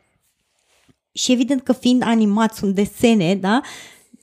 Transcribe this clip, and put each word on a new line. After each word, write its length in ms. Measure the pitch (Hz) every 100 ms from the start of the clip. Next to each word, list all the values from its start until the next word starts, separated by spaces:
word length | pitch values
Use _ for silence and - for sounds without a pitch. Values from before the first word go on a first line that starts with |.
| _ _ _ _ _ _ _ _ _ _ _
și, 200 | - -
evident, 300 | 247 240 -
că 120 | -
fiind 280 | 247 247 254
animat, 500 | 220 226 208 208 220 -
sunt 200 | 196 196
desene, 600 | 202 - 233 220 165 196
da? 260 | 190 240 - - - - _ -